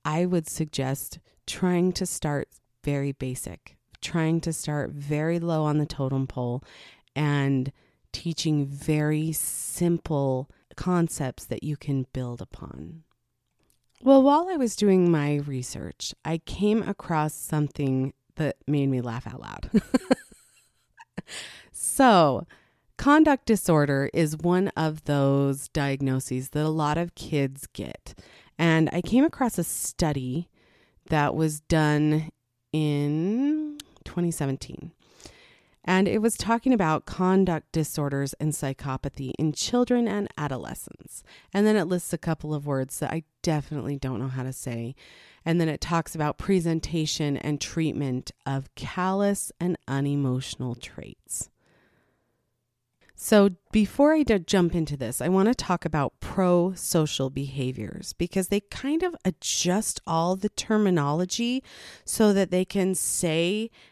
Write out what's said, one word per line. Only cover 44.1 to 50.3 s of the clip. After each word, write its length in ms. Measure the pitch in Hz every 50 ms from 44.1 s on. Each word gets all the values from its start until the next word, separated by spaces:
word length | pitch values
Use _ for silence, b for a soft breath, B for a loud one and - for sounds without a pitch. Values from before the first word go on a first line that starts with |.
| 127 104
know 100 | 127 131
how 140 | 131 131
to 100 | 127 131
say. 440 | 131 - - 131 120 117 117 120 131 B B B B B B B B B B
And 160 | 170 165 175
then 80 | 165 160
it 120 | 147 -
talks 340 | - 156 175 165 160 - -
about 220 | 160 151 147 - -
presentation 1000 | - - 196 185 160 170 165 160 - - 170 165 156 151 - - 156 147 139
and 240 | - - 151 147 143
treatment 720 | - - - 165 160 151 - 110 143 131 123 127 - - - _ _
of 300 | 135 139 135 135 - _
callous 800 | - - - - 190 180 190 190 196 202 202 202 202 - - - -
and 180 | 170 175 180 - _
unemotional 880 | - 135 139 139 143 143 143 139 131